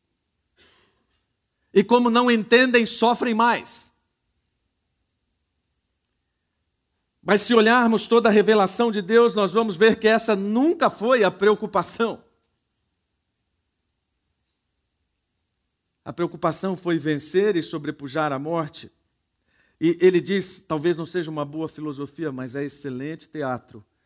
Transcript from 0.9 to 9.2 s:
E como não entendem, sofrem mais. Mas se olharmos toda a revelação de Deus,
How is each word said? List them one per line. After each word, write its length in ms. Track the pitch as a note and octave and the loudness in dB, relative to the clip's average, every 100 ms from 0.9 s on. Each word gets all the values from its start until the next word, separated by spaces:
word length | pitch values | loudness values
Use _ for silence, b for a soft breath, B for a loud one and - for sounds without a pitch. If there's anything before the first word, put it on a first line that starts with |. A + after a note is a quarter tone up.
| b _ _ _ _ _ _ _ | b _ _ _ _ _ _ _
E 120 | F#3+ | 0
como 240 | F#3 A#3+ A#3+ | 4 2 4
não 200 | A#3 B3 | 2 2
entendem, 560 | A3+ - A#3+ B3+ A#3+ | 0 4 4 4 2
sofrem 480 | A3+ - A3+ A3+ A#3+ | 0 0 0 0 -2
mais. 600 | A3 A#3+ F3 - - - _ _ _ _ _ _ _ _ _ _ _ _ _ _ _ _ _ _ _ _ _ _ _ _ _ _ _ _ _ _ _ _ _ | 0 0 0 -6 -16 -20 _ _ _ _ _ _ _ _ _ _ _ _ _ _ _ _ _ _ _ _ _ _ _ _ _ _ _ _ _ _ _ _ _
Mas 220 | E3+ G#3 | 0 0
se 120 | - | 4
olharmos 500 | A#3 G#3+ B3 A#3 A3 - | 4 6 4 4 2 2
toda 200 | A#3 A3+ | 2 4
a 40 | |
revelação 600 | G#3 G#3 G#3+ F#3 - A#3 | 4 4 4 2 0 -2
de 100 | G#3 | -2
Deus, 320 | F3 A3+ | 2 4